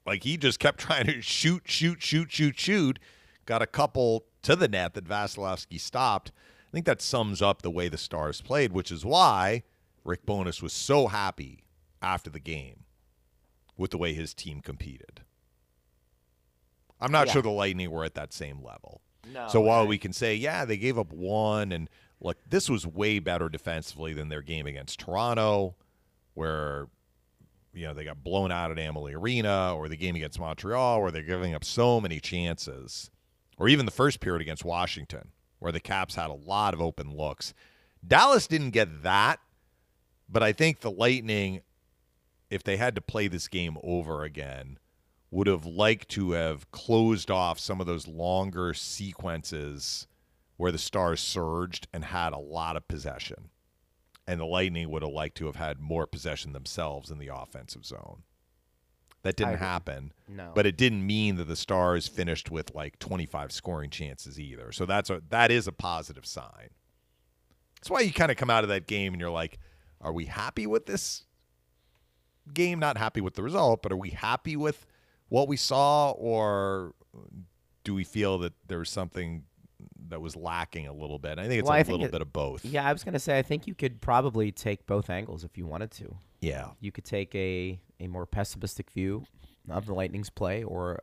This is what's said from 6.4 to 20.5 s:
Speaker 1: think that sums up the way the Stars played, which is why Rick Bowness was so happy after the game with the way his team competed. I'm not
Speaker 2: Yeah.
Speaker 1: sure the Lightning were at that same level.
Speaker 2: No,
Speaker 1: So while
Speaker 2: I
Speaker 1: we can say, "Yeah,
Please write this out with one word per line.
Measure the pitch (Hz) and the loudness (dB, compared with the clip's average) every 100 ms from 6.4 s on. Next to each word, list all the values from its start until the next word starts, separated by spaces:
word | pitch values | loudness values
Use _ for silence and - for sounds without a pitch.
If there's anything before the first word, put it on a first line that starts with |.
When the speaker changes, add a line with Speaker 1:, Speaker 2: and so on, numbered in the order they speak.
| - - _ | -20 -20 _
Speaker 1:
think | 160 165 | -2 0
that | 120 | 0
sums | - 127 107 95 | 0 0 0 2
up | 101 - | 4 2
the | 90 | -2
way | 85 87 | -2 -2
the | 78 | -4
Stars | - 82 76 - | -6 -4 -4 -4
played, | - 143 120 | -2 2 2
which | 92 - | 0 -2
is | 85 | -4
why | 104 170 165 98 95 117 - _ _ _ | 2 8 8 8 4 0 -4 _ _ _
Rick | - 90 - | -6 -4 -2
Bowness | 101 90 - | 0 -2 -4
was | 82 | -6
so | - - 143 113 | -4 4 4 4
happy | 104 98 - 67 - _ _ _ _ | 2 -2 -4 -12 -16 _ _ _ _
after | 92 90 85 | -2 -2 -4
the | 73 | -12
game | 73 76 65 - - _ _ _ _ _ _ _ _ - | -8 -8 -10 -18 -20 _ _ _ _ _ _ _ _ -6
with | 95 | -6
the | 87 | -2
way | 85 | -2
his | 78 80 - | -2 -6 -8
team | 80 73 | -12 -10
competed. | - 71 69 65 - - - _ _ _ _ _ _ _ _ _ _ _ _ _ _ _ _ _ | -10 -10 -12 -14 -20 -20 -20 _ _ _ _ _ _ _ _ _ _ _ _ _ _ _ _ _
I'm | 127 | 4
not | 156 135 | 6 6
Speaker 2:
Yeah. | |
Speaker 1:
sure | 139 | 6
the | 110 | 4
Lightning | 104 98 92 87 | 2 2 0 -2
were | 80 | -2
at | 80 80 | -4 -6
that | 76 | -10
same | - 71 69 | -8 -10 -10
level. | 60 - - - _ _ 117 | -14 -18 -20 -20 _ _ -16
Speaker 2:
No, | 131 113 | -10 2
Speaker 1:
So | 113 | 6
while | 107 117 | 8 8
Speaker 2:
I | 107 | 6
Speaker 1:
we | 104 | 2
can | 95 | -2
say, | - 113 107 | -2 0 0
"Yeah, | 143 | 0